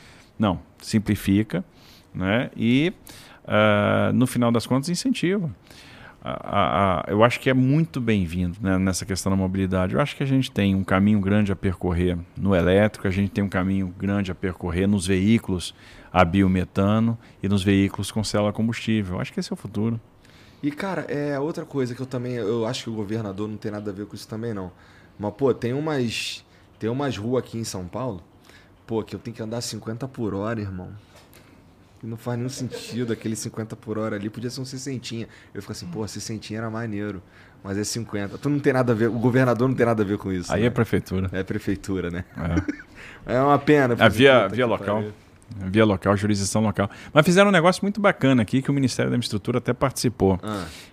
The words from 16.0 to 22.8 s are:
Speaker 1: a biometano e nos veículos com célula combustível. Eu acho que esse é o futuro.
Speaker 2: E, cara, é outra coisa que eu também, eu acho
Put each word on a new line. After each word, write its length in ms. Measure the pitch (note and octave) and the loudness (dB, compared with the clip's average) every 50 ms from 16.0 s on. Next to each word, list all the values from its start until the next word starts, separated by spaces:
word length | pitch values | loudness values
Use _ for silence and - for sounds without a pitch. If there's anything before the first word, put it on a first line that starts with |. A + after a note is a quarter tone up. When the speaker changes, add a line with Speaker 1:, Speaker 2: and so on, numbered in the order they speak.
| - - | -10 0
Speaker 1:
a 140 | - F2+ F2+ | 4 4 4
biometano 880 | E2+ F2+ G2 G2 F#2 F#2+ F#2 E2+ - - G2+ G2 G2+ G#2+ A2 A2+ A#2 A2+ A#2 - - - _ - | 6 6 4 4 4 4 2 0 -2 0 0 2 2 2 2 2 0 -2 -4 -8 -18 -12 _ -2
e 40 | G2 | 0
nos 140 | G2+ G2+ F#2 | 0 2 2
veículos 480 | G#2 G2 G2 G2 F#2+ - - G2+ - | 4 4 4 4 2 0 -4 -8 -6
com 120 | - A2 G2+ | -4 -4 -4
célula 280 | - - G#2 G#2 G#2 | -2 0 0 0 0
combustível. 640 | G2+ - A2 A#2 A2+ - - A2+ A2 A2 G2+ F2+ F2+ A2 | 0 -2 -2 -2 -4 -4 -2 -2 -2 0 -2 -2 -4 -6
Eu 40 | |
acho 100 | C3+ - | -6 -6
que 80 | - F#3+ | -8 -8
esse 120 | F3+ - | -8 -8
é 20 | G3 | -8
o 40 | - | -10
futuro. 440 | - G2 G2 G2+ A2 A#2 A#2 A2+ - _ _ _ _ - - - - - - - - | -10 -8 -6 -4 -2 -2 -4 -4 -8 _ _ _ _ -20 -20 -20 -20 -20 -14 -8 -6
Speaker 2:
E, 80 | D3 | -6
cara, 300 | D3 - G3 G3 F3+ D#3+ | -6 -6 -6 -6 -6 -6
é 380 | - - - C#3+ D3 D3 C#3+ C3+ | -6 -6 -6 -4 -4 -4 -4 -4
outra 240 | C#3+ D#3+ E3+ F3 D3+ | -4 -4 -6 -8 -10
coisa 300 | - C#3 C#3 B2+ A#2+ B2 | -6 -4 -4 -4 -4 -4
que 80 | B2+ | -8
eu 60 | C3 C3 | -8 -8
também, 260 | - B2 B2 B2+ B2 | -6 -6 -6 -6 -4
eu 320 | A#2+ G#2+ F#2+ A#2 A#2 A2 | -4 -2 -2 0 0 -2
acho 200 | A2+ B2+ - | -2 -4 -6